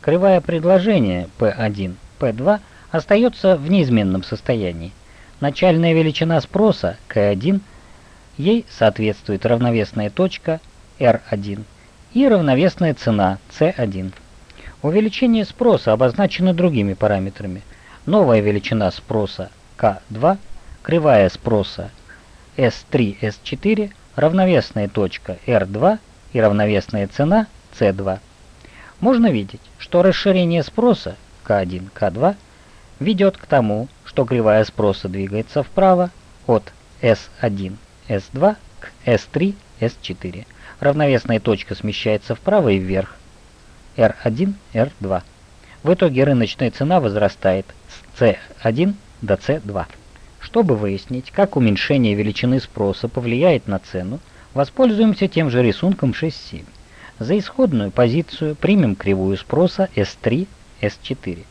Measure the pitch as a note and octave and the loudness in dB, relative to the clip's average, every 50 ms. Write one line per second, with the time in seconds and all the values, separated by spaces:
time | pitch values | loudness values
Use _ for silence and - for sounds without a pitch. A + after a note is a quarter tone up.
0 | - - D3+ F3+ F#3+ G3 F#3 F3 - - E3+ D#3+ D#3 F3 F#3+ F#3 F3 A3+ G#3 E3+ | 0 0 2 4 4 4 4 4 2 -2 -4 0 2 4 4 4 4 2 2 2
1 | A#2 G2 F2+ F2+ F2 D#2+ - - A#2 G#2 G2 - A2+ G#2+ G2+ G2 F#2+ F#2 F2+ - | 2 0 -2 -4 -6 -10 -4 -2 -2 0 0 0 -4 -4 -2 -4 -6 -8 -8 -12
2 | - - - - D3 A#2+ G#2+ A2+ C3 F3+ G#3+ G#3 - - - - - - - D#3+ | -18 -20 -8 -4 -4 -4 -4 -2 0 0 0 0 -2 -16 -20 -20 -14 -6 -6 -6
3 | - - G3+ G#3+ A#3+ B3 - - - F#3+ F#3 D3 C#3 D#3+ F#3+ G3 D#3 B2+ A#2+ A2 | 0 2 2 2 2 0 0 0 2 2 2 2 2 0 2 2 2 2 2 2
4 | G#2 F#2+ F#2 F#2+ F2+ - A#2+ - - - B2+ A2+ G2 F2+ E2+ E2 E2 F#2 - - | 2 0 -2 -4 -4 -6 -10 -8 -4 -4 -2 -2 -2 -6 -6 -8 -12 -14 -16 -20
5 | - - - - - - - - D3 C#3+ C#3+ - F#3 F#3 E3 E3 E3+ E3+ D#3+ D#3+ | -20 -20 -20 -20 -20 -20 -10 -4 -4 -4 -2 2 2 2 4 4 2 2 2 2
6 | D#3+ D#3 C#3+ - E3 E3 E3 D3+ - - - F#3 G#3+ A3 E3+ - - F2+ F#2+ - | 2 0 0 -2 0 0 0 0 -2 -2 0 2 2 2 2 0 -4 -6 -6 -8
7 | - - - A2 G2+ G2+ G2+ F#2+ G#2+ E3+ G3 G3 G3 - - - - - - - | -16 -4 -2 0 2 2 0 0 0 0 0 -2 -4 -8 -20 -20 -20 -20 -20 -20
8 | - - - - - - - - C#3 F#3+ A3+ A#3 G3+ - - - A2+ G#2+ G2+ - | -20 -20 -20 -20 -20 -18 -10 -2 0 2 2 0 -2 -6 -2 2 2 2 2 2
9 | A2 G#2+ G#2 - - - G2+ F#2 - A2+ A#2 A#2 B2 B2 A#2 A2+ G#2 - - A2 | -2 -2 -4 -4 -6 -6 -6 -2 0 0 0 2 2 0 0 0 -2 -2 -4 -6
10 | G#2 G#2 - - F#3 F3+ - - - - D#3+ E3 - - _ - - - - - | -6 -4 -2 -2 -2 -2 -2 -6 -6 -6 -6 -6 -8 -20 _ -20 -20 -20 -8 2
11 | C#3 A#2+ G#2+ A2 - - A2+ G2+ G2 G#2 G2+ G2+ G#2+ - - - - - - - | 2 2 2 2 -2 -8 -8 -6 -6 -8 -10 -10 -12 -18 -20 -20 -20 -20 -20 -20
12 | - _ - A#3 C#4 C4+ A3 F#3+ D#3+ C#3+ B2+ C3 F3 F3+ - - F3+ E3 C3 - | -20 _ 0 2 4 4 4 4 4 2 2 2 2 0 0 0 -2 -2 -2 -2
13 | - B2 A2 G#2 F#2+ F#2 G2 G2 - - - - D3+ E3+ F#3 - A#2+ G#2 F#2+ F#2 | -2 -2 0 2 2 0 0 -4 -10 -20 -2 0 0 0 0 -2 -4 -4 -4 -6
14 | F#2+ F#2+ - - - - - - - - - - - - - - - D3 E3 G#3 | -8 -10 -10 -14 -20 -20 -20 -20 -20 -20 -20 -20 -20 -20 -16 -6 -6 0 0 2
15 | G#3+ A3 - - C4 B3 A3+ A3 G3+ - - - A#3+ A#3+ G3 - - - A2 G#2+ | 0 0 0 0 2 2 2 2 0 -4 -4 0 2 2 2 2 2 0 2 4
16 | C3 B2+ A#2 - G3+ F#3+ - - F3+ F#3 F3+ E3 F3+ F3+ D3 A#2+ G2+ G2+ F#2+ - | 2 0 2 2 0 0 0 0 0 0 2 2 0 2 2 0 0 -2 -2 0
17 | G#2+ G#2 G2+ F#2+ F#2+ F#2+ - - - F#2+ F2+ G2 - - - - - - - - | 0 0 0 0 -2 -6 -8 -10 -12 -10 -10 -12 -14 -20 -20 -20 -20 -20 -20 -12
18 | - D3+ F#3 G#3+ F#3 C3 A#2 G#2+ G#2 G#2 G#2 G2+ - - - G#2+ G2+ F2+ - - | -4 0 2 4 4 6 4 4 4 2 0 0 -2 -2 -2 0 0 0 -2 -4
19 | - - A2+ A2 G#2 F#2+ - - F#2 - - - - - - - - G#2+ G2 - | -10 -4 -2 -2 -2 -4 -6 -12 -12 -14 -14 -20 -20 -20 -6 0 0 0 0 0
20 | - - G#2+ A2 C3 E3+ G3 G3 - - - - - - - - - - E3 E3+ | -12 -14 -6 0 0 0 0 0 -6 -14 -14 -14 -14 -20 -20 -14 -6 -2 -2 2
21 | D3+ D3+ B2+ G#2 G2 F2+ - - - A2+ A2+ G#2 F#2+ - - - F2 - - - | 4 4 6 6 4 4 0 -4 -4 -2 0 0 -2 -4 -8 -12 -14 -14 -16 -20
22 | - - - - - - - - - - - - C3 A#2 - - - _ - C#3 | -20 -20 -20 -20 -20 -20 -20 -20 -20 -14 -4 0 0 0 0 -4 -10 _ -2 0
23 | A#2 G2+ G2+ - - G#2+ G#2 - - - - C#3 - G3+ A3 G#3 G#3 G3+ - - | 0 0 -2 -6 -8 -8 -8 -8 -12 -12 -12 -4 0 0 0 0 -2 -6 -10 -20
24 | - - - - C#3 D#3+ E3 F#3+ F#3 F#3 F3 B2+ - - - A2+ G2+ G2 - A2 | -20 -12 -2 0 0 2 2 2 2 4 2 2 0 -2 -4 -4 -4 -4 -2 -2
25 | G2+ F2+ - - - - F#2 - - - A#2+ G#2+ F#2+ F#2+ G2+ G#2+ C3+ F#3 A3 G#3+ | -2 -2 -4 -10 -12 -12 -12 -10 -4 -2 -2 -2 -2 -6 -4 0 0 0 0 0
26 | - - - - - - - B2 A2 G#2 G2+ G#2 G#2 G#2 G#2+ G2 - - - G#2 | -6 -20 -20 -20 -20 -6 -2 2 2 2 2 2 2 2 0 -2 -2 -4 -4 -4
27 | G2+ F#2+ - - C#3+ D#3+ F#3+ A3 G#3+ - - - - - - - A#2+ G2+ F#2+ F#2+ | -4 -4 -2 -2 0 2 2 0 0 -2 -10 -20 -20 -20 -6 0 0 0 0 0
28 | G2 F#2+ F#2 F#2+ - - - _ - - - - - - - - - - - - | -4 -6 -6 -6 -10 -20 -20 _ -20 -20 -20 -20 -20 -20 -20 -20 -20 -20 -10 -2
29 | F3+ A#3 C4 A#3 A#3 G#3+ C#3+ A2 G2 - - - - - - - - - - F3 | 0 2 4 4 4 2 2 0 -4 -8 -14 -20 -20 -20 -20 -20 -12 0 2 4
30 | F3+ F#3+ F3+ - - G3+ F#3 F3+ F3+ E3 E3+ E3+ C#3+ - - - A#3 A#3+ G3+ - | 4 4 2 2 0 0 2 2 2 2 0 -2 -2 -2 -2 0 2 2 2 0
31 | - - F#2+ - - _ - - - - G#2+ G2+ F#2+ F2 F2+ F2+ F#2 G2 - - | -4 -12 -14 -14 -20 _ -20 -20 -4 0 0 0 0 -2 -6 -10 -12 -14 -6 -2
32 | G#2+ G2 E2+ A2 C#3 F#3 G3+ - - - - - - - - - - - - - | -2 -2 0 0 0 0 0 -2 -14 -20 -20 -20 -20 -20 -20 -20 -20 -20 -12 -6
33 | C3+ G3 A3 F3+ G3 G3 F#3+ - - - D3+ C3+ A#2 G#2+ G#2 G#2+ B2 - - - | -4 -2 0 2 2 0 0 -2 -4 0 2 2 2 2 -2 -2 -6 -8 -14 -20
34 | _ - - - C3 A#2 C3 A#2+ A2 A2 G#2+ A2 G#2+ - - - G#2+ G2+ F#2+ - | _ -6 -2 -2 0 0 0 2 4 4 4 4 2 0 0 0 0 0 0 -2
35 | - G2 F#2 G2 G2 G2 G2+ A2 A2 - - D3+ C3+ - - - F#3+ F#3+ F#3 F3+ | -6 -8 -6 -6 -6 -4 -6 -6 -8 -4 -4 -4 -4 -2 0 2 4 4 4 2
36 | F3+ F3 - - - - - - - - A#2 G#2+ - - - - - - - - | 0 -4 -6 -16 -20 -20 -20 -10 -2 0 0 0 0 -6 -20 -20 -20 -20 -14 -2
37 | - A#2+ G#2+ - - - - - - A2+ G2+ G2 G2 F#2 G2 G#2+ - _ - - | 2 2 2 2 -2 -20 -8 -4 -4 -4 -4 -4 -8 -10 -10 -14 -20 _ -20 -20
38 | _ - A2+ F#2+ - - - C3 D#3+ G3+ G#3+ - - - - - - - - _ | _ -6 -6 -6 -6 -8 -4 2 2 2 2 0 -14 -20 -20 -20 -20 -20 -20 _
39 | - B2 A#2+ - - - - D3+ F3 G3+ G3+ G3+ - - - - A2+ A#2+ - - | 0 0 0 0 0 -4 -4 -2 -2 -2 -2 -6 -18 -20 -8 -6 -6 -6 -6 -8
40 | - - F3+ - - F2+ F2+ F#2 A2+ - - - - - - - - C#3+ C#3+ D3+ | -14 -14 -12 -10 -10 -12 -12 -14 -18 -20 -20 -20 -20 -20 -14 -2 0 0 2 2
41 | D3+ C#3+ C3 A#2 - A#2+ A#2 A2 - A#2+ G#2+ F#2+ - - G2+ - - G#2+ G2+ - | 2 2 2 0 0 0 -2 0 2 0 -2 -2 -2 -10 -10 -8 -6 -8 -6 -4
42 | - A2+ G#2+ G#2 - - A#2 - - - G3+ G#3 E3 A#2+ G2 G2 F#2 F#2 F#2+ F#2+ | -2 -2 -2 -2 -2 -6 -8 -4 -2 2 2 2 4 4 2 0 0 -2 -2 -2
43 | F#2+ - - - - - - - - - - - - - - - - - - - | -4 -4 -10 -20 -20 -20 -20 -20 -20 -20 -20 -20 -20 -20 -20 -20 -20 -14 0 2
44 | A#2 G#2+ - - - A#2 A2 B2+ F#3 G3 G3 - - - - A2+ A#2 C#3+ - - | 2 2 0 -2 -4 -4 -2 0 -2 -4 -4 -8 -14 -6 -2 -2 -2 -2 -2 -10
45 | G#2+ F#2+ F#2+ F2 - - - - - - - - - - - - - D3 F3+ - | -6 -4 -4 -4 -6 -10 -20 -20 -20 -20 -20 -20 -20 -20 -20 -4 0 0 2 2
46 | F#3+ E3 C3 B2+ C3+ C#3+ C#3 B2 A2+ G2+ - - C3+ A#2 - - C#3 D3+ F#3 F#3 | 2 0 2 2 2 4 4 2 0 -2 -2 -4 -4 -4 -2 -2 -2 2 2 2
47 | C3+ A2 G2+ G#2 G#2 G2 - - - F#2+ F#2 G2 F#2+ - - - - - - - | 2 2 0 2 0 0 0 0 0 0 0 0 -4 -10 -18 -20 -20 -20 -20 -20
48 | - - - - B2 A2+ F#2 - - - - - - A2+ A2+ C3+ F3 G3+ G3+ G3+ | -20 -20 -4 2 2 2 2 0 -8 -20 -20 -4 -4 -2 0 2 0 0 -2 -4
49 | - - - - A#2+ G2+ G2 F#2+ - - C#3+ D#3 G#2 G#2 G2+ F#2+ E2 - - - | -14 -20 -16 -14 -2 -2 -2 -2 0 -4 -4 -4 -4 -8 -6 -8 -8 -8 -14 -20
50 | - - - - - - - - - - - A3+ A3+ E3+ B2+ G#2+ G#2+ G2+ G2 G2 | -20 -20 -20 -20 -20 -20 -20 -20 -20 -4 0 0 2 2 0 0 0 -4 -4 -6
51 | - - B2+ B2+ - - - - G3 G3 - C#3+ B2 A2 G2+ F#2 - - D3 C#3 | -8 -10 -10 -10 -10 -6 0 0 0 0 2 0 2 2 2 0 0 0 0 2
52 | A#2+ G#2+ G2+ G#2 G#2 G#2+ G2+ - - B2 C3 C3+ - - - - G#2 G2 G2 - | 2 2 0 0 -2 -2 -2 -2 -2 0 0 -2 -2 -6 -6 -2 -2 -2 -2 -4
53 | - A2+ - C3 A#2+ A#2+ A#2 B2 D#3+ F#3 D#3+ A#2+ - A2 G2 F#2+ - - - F#2 | -6 -6 -6 -6 -4 -2 -2 2 2 2 2 2 -2 -4 -6 -6 -8 -8 -10 -8
54 | F2+ F#2+ B2 E3 - - - - - - - C3+ C#3+ - - - C4 A#3+ G#3+ G3+ | -8 -8 -10 -12 -14 -20 -20 -20 -20 -8 -4 -4 -4 -4 0 2 2 2 4 4
55 | A3+ A3 G3 - G3 F#3 - D#3+ D#3+ C#3 A#2 B2 B2 A2+ G2 - - F#3 G3 - | 2 2 2 0 -2 0 0 0 0 2 2 2 2 2 2 0 0 -2 0 0
56 | - B2+ G#2+ - - D#3+ - - - - - - - - - - - - - - | 0 -2 -2 -2 -4 -6 -6 -8 -16 -16 -16 -16 -18 -20 -20 -20 -20 -20 -20 -20
57 | - - - - A2+ A#2+ F#3 G#3 G3 - - - C4 G3+ C#3+ A2 G2+ G2 - - | -20 -20 -14 -10 -4 -2 -2 -2 -2 -4 0 0 0 2 2 0 -2 -2 0 2
58 | B2 A#2 A#2 E3 D#3+ - - - D#3+ D3+ D3+ - - - G#3 G3+ E3 A2 G2 - | 2 2 2 0 -4 -4 -8 -6 -6 -6 -4 -2 0 2 2 4 2 2 0 -2
59 | - G2 G2 F#2+ F#2+ F#2+ G2 F#2 - - - D3 F3+ F3+ - - F#3+ - - - | -2 -2 0 0 0 -2 -2 -4 -4 -4 0 0 0 0 0 -2 -4 -2 -2 -4
60 | G2 - - - - A#2 A#2+ D#3 F#3+ - - - - - - - G#2+ G#2 - - | -4 -4 -6 -6 -4 -2 -2 -2 -4 -8 -12 -20 -20 -20 -10 -6 -6 -6 -6 -6
61 | - - C3+ - - F#2+ F2 E2+ - - | -10 -12 -10 -8 -8 -10 -10 -10 -16 -20